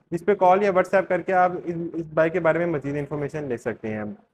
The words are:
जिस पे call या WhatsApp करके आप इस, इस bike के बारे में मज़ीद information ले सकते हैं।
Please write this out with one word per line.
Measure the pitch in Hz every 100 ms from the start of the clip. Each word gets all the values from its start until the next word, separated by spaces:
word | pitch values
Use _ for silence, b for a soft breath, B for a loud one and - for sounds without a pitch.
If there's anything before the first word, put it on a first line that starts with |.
| -
जिस | 170
पे | - 202
call | 185 190
या | 202
WhatsApp | 180 185 196 180
करके | 180 175
आप | 185 180 175 147
इस, | 170
इस | 170 165 160
bike | 165 165
के | 175
बारे | 165 160
में | 175
मज़ीद | 151 139 147
information | 143 147 143 156 143
ले | 117
सकते | 120 107 110
हैं। | 107 104 101 _